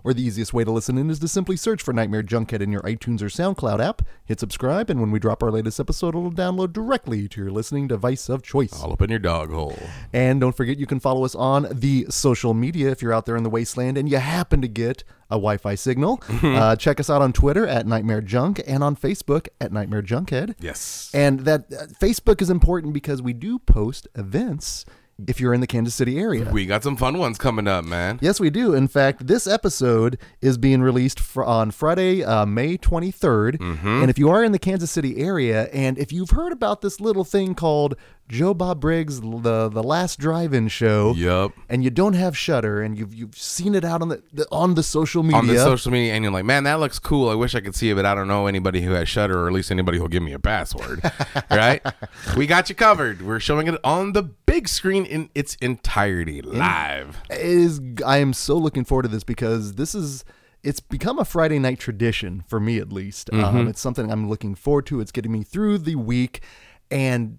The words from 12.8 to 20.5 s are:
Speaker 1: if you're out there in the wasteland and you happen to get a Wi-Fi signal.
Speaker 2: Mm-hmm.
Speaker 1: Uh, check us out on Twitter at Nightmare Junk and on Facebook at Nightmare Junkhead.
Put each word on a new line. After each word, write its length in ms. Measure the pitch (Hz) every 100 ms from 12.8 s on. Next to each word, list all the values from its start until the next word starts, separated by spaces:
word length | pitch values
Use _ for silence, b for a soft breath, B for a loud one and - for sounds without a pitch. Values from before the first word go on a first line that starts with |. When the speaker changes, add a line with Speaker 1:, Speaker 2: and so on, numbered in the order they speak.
| 135
Speaker 1:
if 140 | 131
you're 100 | 120
out 140 | 113 113
there 100 | 117
in 60 |
the 80 | 113
wasteland 480 | 117 117 - 127 135
and 100 | 147
you 80 | 135
happen 440 | 135 175 - 147
to 40 | 127
get 360 | 107 117 131 - b b
a 20 | 110
Wi-Fi 360 | 101 104 104
signal. 440 | 101 131 127 160 247
Speaker 2:
Mm-hmm. 360 | - 113 160 131
Speaker 1:
Uh, 200 | 110 113
check 240 | - 143
us 100 | 147
out 100 | 143
on 100 | 135
Twitter 320 | - 143 170 208
at 220 | 123 107
Nightmare 340 | 113 107 107
Junk 400 | 101 120 156 196 -
and 160 | 135
on 120 | 143 143
Facebook 520 | 135 202 - 147 - -
at 120 | 135
Nightmare 320 | 104 104 107
Junkhead. 500 | 98 120 185 131 180